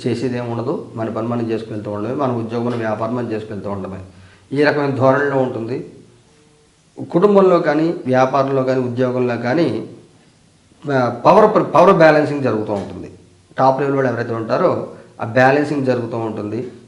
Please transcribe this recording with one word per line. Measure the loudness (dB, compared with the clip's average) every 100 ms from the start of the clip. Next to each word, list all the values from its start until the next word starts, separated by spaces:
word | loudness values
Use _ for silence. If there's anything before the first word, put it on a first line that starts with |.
| -4
చేసేది | -2 -4 -4
ఏమి | -6
ఉండదు, | -6 -4 -6 -8
మన | -8 -6
పని | -6 -4
మనం | -4 -4
చేసుకెళ్తూ | -4 -6 -10 -8
ఉండడమే, | -8 -6
మన | -4 -2
ఉద్యోగం, | -4 -4 -4 -4
మన |
వ్యాపారం | -4 -4 -4 -4 -4
మనం | -6
చేసుకెళ్తూ | -6 -8 -10 -8
ఉండడమే. | -8 -10 -12 -16 -20 -20 _ -8
ఈ | 0
రకమైన | 2 2 -2
ధోరణిలో | 2 2 2 0 0
ఉంటుంది. | -2 -4 -6 -8 -10 -18 -20 _ _ _ _ _ _ _ _ -16 -4
కుటుంబంలో | 2 4 6 6 4
కానీ, | 2 0 0 -2 0
వ్యాపారంలో | 2 2 2 0 0
కానీ, | 0 0
ఉద్యోగంలో | -2 -2 -2 0 -2 -2
కానీ, | -2 0 0 -2 -8 -16 -20 _ _ _ _ _ _ _ -2
ఆ, | 0 0 2 4
పవర్, | 6 6 4 2
పవర్ | 6 6 8
బ్యాలెన్సింగ్ | 6 6 2 -2
జరుగుతూ | -2 -2 -2
ఉంటుంది. | -4 -6 -12 -14 -18 _ _ _ 0
టాప్ | 2 2
లెవెల్ | 0 0
వాళ్ళు | 0
ఎవరైతే | -2 -4
ఉంటారో | -4 -2 0 0 0 -6 -14 -20 -12
ఆ |
బ్యాలెన్సింగ్ | -2 4 4 4 0 -2 0
జరుగుతూ | -2 -2 -6
ఉంటుంది. | -6 -6 -6 -6 -8 -14